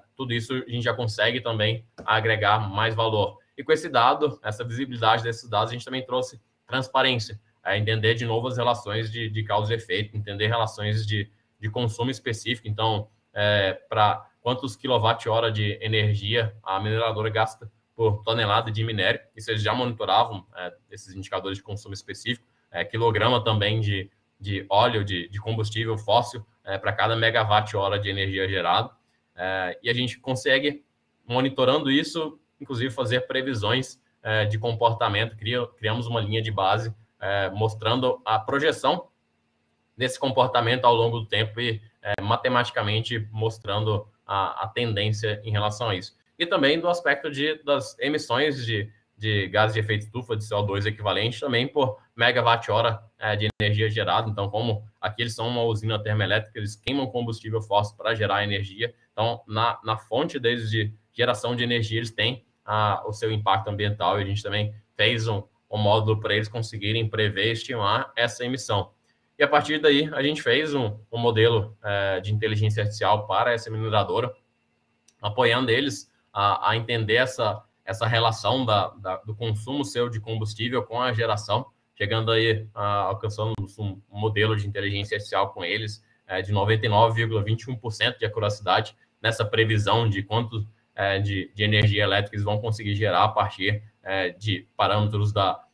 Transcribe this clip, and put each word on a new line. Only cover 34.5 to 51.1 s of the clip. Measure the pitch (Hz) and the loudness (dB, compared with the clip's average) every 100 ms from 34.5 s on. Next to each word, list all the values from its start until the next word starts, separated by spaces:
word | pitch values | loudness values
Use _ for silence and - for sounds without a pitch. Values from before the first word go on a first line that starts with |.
| 107 | 0
comportamento. | 120 113 117 113 113 101 117 107 | -2 2 2 2 0 2 -2 -4
Cria-, | 104 123 120 - | -4 -2 -4 -4
criamos | 107 113 117 | -2 -2 -2
uma | 117 | -2
linha | 104 110 | 0 -2
de | 110 | -2
base, | 101 95 107 113 107 _ _ | 0 2 2 0 -8 _ _
é, | 95 101 98 | -4 -2 -2
mostrando | 98 110 104 110 127 127 123 - | 0 -2 0 0 0 0 -2 0
a | 110 | -2
projeção | 117 139 151 - - 175 - _ _ _ _ _ _ _ _ - | 0 0 0 2 0 0 -4 _ _ _ _ _ _ _ _ -4
desse | 127 - | -4 -2
comportamento | 139 127 127 123 117 123 123 | 0 2 2 4 2 4 6
ao | 117 | 6
longo | 117 117 | 4 0
do | 110 | -2
tempo | 104 110 117 | 0 0 -2
e, | 120 107 - _ | -4 -4 -8 _
é, | 104 104 | -6 -4
matematicamente | 101 117 127 123 120 - 104 107 113 117 107 | 0 0 2 2 2 0 0 0 -2 -6 -6
mostrando | 110 110 - 101 101 107 101 - _ - | -4 -4 -4 -4 -2 0 0 -4 _ -4
a, | 98 92 - | -2 0 -2
a | 104 | -6
tendência | 120 120 101 107 104 110 104 | -4 -2 0 0 0 -2 -4
em | 110 | -2
relação | 104 104 107 117 | 0 0 -2 -2
a | 92 | -4
isso. | 90 - _ - | -6 -16 _ -6
E | 170 | -2
também | - 139 160 | 2 4 2
do | 175 | 2
aspecto | 175 139 143 156 | 0 0 0 -2
de, | 139 147 156 | -2 -2 -2
das | - 139 120 - | 0 -2 -2 -4
emissões | 127 151 147 120 151 131 117 | -2 -2 0 0 0 0 -2
de, | 110 101 - _ - | -4 -4 -10 _ -8
de | 110 104 95 | -2 0 2
gases | 101 110 | 4 4
de | 110 | 2
efeito | 107 107 - | 0 -2 -4
estufa, | 123 123 107 | -8 -6 -6
de | |
C | 104 104 | -2 -2
O | |
dois | 101 98 104 | 0 0 -2
equivalente, | 104 104 | -2 -2